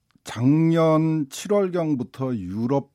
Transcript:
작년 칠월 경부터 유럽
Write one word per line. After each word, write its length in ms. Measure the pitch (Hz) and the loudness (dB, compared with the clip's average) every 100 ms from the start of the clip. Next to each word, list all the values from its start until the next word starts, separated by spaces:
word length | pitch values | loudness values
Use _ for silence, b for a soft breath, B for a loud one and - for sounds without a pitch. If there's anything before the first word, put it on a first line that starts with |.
| _ _ | _ _
작년 1040 | - 113 127 156 165 165 160 156 160 160 135 | -14 -2 2 4 4 4 4 4 2 -2 -4
칠월 440 | - 185 208 185 | -10 -2 0 0
경부터 640 | 175 156 131 - - 131 117 | -2 -2 -2 -4 -6 -6 -6
유럽 560 | 90 104 120 139 139 | -6 -6 0 -2 -2